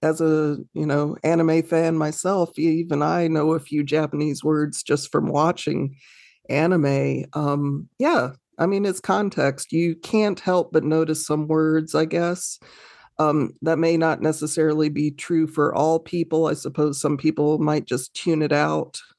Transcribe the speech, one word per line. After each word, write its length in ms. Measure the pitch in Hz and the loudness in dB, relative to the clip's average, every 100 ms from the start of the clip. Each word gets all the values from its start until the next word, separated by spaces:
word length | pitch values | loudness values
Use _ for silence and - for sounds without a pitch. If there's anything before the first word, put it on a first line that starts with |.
as 200 | 156 160 | -2 0
a, 360 | 160 156 151 147 - | 2 2 0 -4 -6
you 120 | - 151 | -4 0
know, 320 | 147 147 - | 0 0 -2
anime 400 | 156 165 160 160 | 0 2 4 2
fan 340 | 160 165 165 160 | 2 2 2 0
myself, 600 | 151 156 185 196 170 - | -2 -2 -2 0 -2 0
e-, 220 | 160 160 | 0 0
even 220 | 170 147 | 0 0
I 260 | 151 175 165 | 0 0 0
know 260 | 156 151 | 2 2
a 60 | 160 | 0
few 240 | - 147 | -2 -4
Japanese 580 | 147 156 151 147 151 143 | 0 0 0 -2 -2 -2
words 420 | 151 151 151 - | 0 0 0 -4
just 280 | - 143 - | -2 -2 0
from 160 | 151 151 | -2 0
watching 720 | 143 160 175 151 143 139 135 - - - _ - | 2 2 0 -2 -2 -4 -8 -20 -20 -20 _ -4
anime. 760 | 143 165 180 143 139 139 135 - | 0 2 2 2 2 0 -2 -6
Um, 560 | 151 147 147 143 143 - - | -4 -2 0 -2 -4 -8 -2
yeah, 320 | 285 285 127 - _ - | 0 0 -2 -6 _ -2
I 100 | 170 | 0
mean, 180 | 196 202 | 0 -2
it's 160 | 185 | -2
context. 720 | - 190 202 - 139 139 - | -2 0 0 0 0 -2 -4
You 220 | 160 170 165 | 0 0 -2
can't 440 | - 214 208 180 | -2 2 2 0
help 320 | 185 180 - | 0 0 2
but 140 | 160 151 | 0 2
notice 400 | 160 160 156 - | 2 0 -2 -2
some 220 | 151 151 | -2 0
words, 460 | 156 156 160 160 | 2 2 0 0
I 120 | 156 160 | -2 0
guess. 520 | 165 170 180 - - - - - - - - | 0 -2 -4 -8 -12 -18 -20 -20 -20 -10 -2
Um, 320 | 156 151 120 - | 0 2 -2 -4
that 180 | 160 160 | -2 0
may 180 | 165 165 | 2 2
not 240 | 160 - | 0 0
necessarily 680 | 156 156 151 - 156 151 151 | -2 -2 -4 0 0 2 0
be 220 | 147 151 | 0 -4
true 360 | 139 - 165 156 | -4 -2 0 0
for 260 | 156 143 - | 0 0 2
all 240 | 160 165 | 2 0
people. 480 | 165 175 160 160 156 | -2 -4 0 0 0
I 60 | |
suppose 460 | 151 - 156 151 139 | -2 -4 -2 -2 0
some 160 | 143 139 | -2 0
people 420 | 156 156 151 151 | 0 0 0 2
might 260 | 151 151 - | 2 0 -2
just 280 | 127 - | -4 -6
tune 280 | - 175 156 | -6 -2 0
it 120 | 147 | 2
out. 440 | 147 156 156 - - - | 2 0 -2 -4 -10 -20